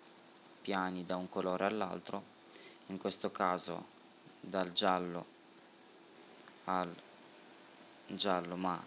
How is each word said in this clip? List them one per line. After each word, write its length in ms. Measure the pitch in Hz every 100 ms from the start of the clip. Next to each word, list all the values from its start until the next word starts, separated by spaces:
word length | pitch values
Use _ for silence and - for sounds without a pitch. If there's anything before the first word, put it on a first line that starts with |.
| - - - - - -
piani 440 | - 98 92 92 85
da 100 | 90
un 140 | 90
colore 360 | - 92 92 98
all'altro, 580 | 107 95 90 - 101 - - - - - - -
in 100 | 95
questo 340 | 101 92 101
caso 540 | - 95 90 87 85 92 - - - - -
dal 300 | - 95 90
giallo 520 | 87 101 92 90 87 85 - - - - - - - - - - - - - -
al 280 | 92 87 85 - - - - - - - - - - -
giallo 480 | 98 101 90 85 87
ma 280 | 92 85